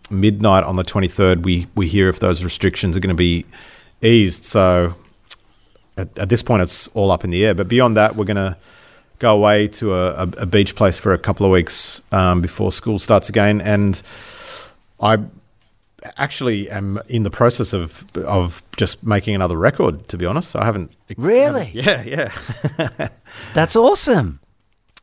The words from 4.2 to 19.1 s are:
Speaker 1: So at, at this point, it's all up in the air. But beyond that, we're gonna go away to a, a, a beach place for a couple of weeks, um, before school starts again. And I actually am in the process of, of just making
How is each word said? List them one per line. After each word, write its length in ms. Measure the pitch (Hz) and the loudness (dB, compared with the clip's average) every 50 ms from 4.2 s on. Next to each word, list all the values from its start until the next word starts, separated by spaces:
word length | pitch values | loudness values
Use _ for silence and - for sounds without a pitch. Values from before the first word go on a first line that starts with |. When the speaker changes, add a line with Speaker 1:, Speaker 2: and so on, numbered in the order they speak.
| 104 92 85 - - | 4 2 0 -4 -6
Speaker 1:
So 500 | - - 107 95 92 90 87 87 85 85 - - _ _ _ _ - - - _ _ _ _ _ _ _ _ _ _ _ | -2 2 2 4 4 4 2 2 0 -4 -8 -16 _ _ _ _ -16 -16 -16 _ _ _ _ _ _ _ _ _ _ _
at, 200 | - 95 - - - | -10 -10 -8 -8 -8
at 100 | 101 92 | -2 0
this 140 | 120 113 - | 0 0 0
point, 180 | - 120 104 90 | 0 0 2 0
it's 240 | 87 - - - - - | 0 -2 -6 -8 -6 -4
all 160 | 110 98 98 | 0 2 2
up 140 | 90 87 - | 2 0 0
in 60 | 92 | -2
the 140 | 87 90 104 | 0 0 2
air. 100 | 110 95 | 2 2
But 120 | 85 98 90 | 0 0 0
beyond 280 | 117 123 127 120 110 | 2 2 4 4 4
that, 180 | 110 104 107 107 | 4 4 2 2
we're 100 | 107 104 | -2 -4
gonna 300 | 95 104 101 95 95 90 - _ _ - - _ _ _ _ _ _ _ - | -2 -2 -2 -2 -4 -6 -8 _ _ -20 -20 _ _ _ _ _ _ _ -2
go 160 | - 117 107 | 2 2 4
away 320 | 104 104 104 107 104 104 | 4 4 4 4 4 2
to 280 | 104 - - 117 104 92 | 0 -4 -6 -4 -2 0
a, 180 | 92 90 92 76 | 0 0 -2 -2
a, 160 | 69 92 90 - - 110 | -4 -6 -6 -6 -6 -4
a 40 | |
beach 300 | 87 95 104 101 - - | 0 2 2 2 2 2
place 200 | - 110 95 87 | 2 2 2 2
for 160 | - - 104 90 | 2 0 0 0
a 60 | 85 | 0
couple 260 | - - 98 - 101 | 0 -2 -2 0 2
of 60 | 95 | 4
weeks, 520 | 92 90 85 - - - - - - - - _ - | 4 4 2 0 -2 -2 -2 -2 -4 -8 -6 _ 0
um, 280 | 95 92 90 90 87 | 2 2 2 2 2
before 300 | 87 85 - - 101 98 | 0 -2 -4 -4 -4 -4
school 300 | - - - 113 107 98 | -4 -4 -4 -4 -4 -2
starts 280 | - - 110 98 - - | 0 2 2 2 2 2
again. 320 | 98 110 101 104 104 104 | 0 2 2 2 2 0
And 400 | 90 107 104 101 104 101 92 - - - - - - - - - - - - - - - _ _ _ _ _ - | 0 0 0 2 2 0 0 -2 -6 -14 -20 -20 -20 -20 -20 -20 -18 -18 -18 -18 -20 -20 _ _ _ _ _ -2
I 180 | - 104 110 101 107 - - - _ _ _ _ _ _ _ _ _ _ _ _ - - - - | 2 2 2 2 0 -6 -14 -20 _ _ _ _ _ _ _ _ _ _ _ _ -20 -18 -10 -8
actually 520 | 139 147 - - 139 123 110 101 101 - | -8 -8 -6 -4 -2 -2 -2 -2 -4 -6
am 300 | 98 104 98 98 98 104 - - | -8 -8 -6 -6 -6 -8 -6 -4
in 160 | 127 117 104 | -4 -2 -2
the 60 | 98 | -2
process 420 | - - 120 120 127 - 117 - - | 0 2 2 2 2 0 -4 -4 -4
of, 320 | 95 85 78 - - - - - 90 | -4 -6 -6 -10 -16 -20 -12 -10 -8
of 440 | 90 69 98 95 87 87 - - - _ - | -6 -2 0 0 0 -2 -4 -8 -14 _ -4
just 260 | - - 90 - - - | -4 -2 -2 -2 -4 -2
making 320 | 117 | -2